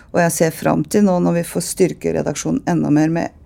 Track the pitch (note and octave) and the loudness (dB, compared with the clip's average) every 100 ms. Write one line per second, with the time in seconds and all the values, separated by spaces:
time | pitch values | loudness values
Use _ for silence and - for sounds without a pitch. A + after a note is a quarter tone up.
0 | - F3+ E3+ - E3 - D#3+ E3 D3+ G#3 | -6 0 0 2 0 0 -2 0 0 2
1 | G3+ F3+ F3 E3+ E3+ F3+ - - F3+ - | 2 2 2 0 -2 -6 -6 0 0 0
2 | - D#3+ D#3 D3+ D#3+ - - E3 D3 D3 | -4 -2 -2 -4 -4 -4 -2 -2 2 2
3 | D#3 E3 - - | 2 0 -4 -10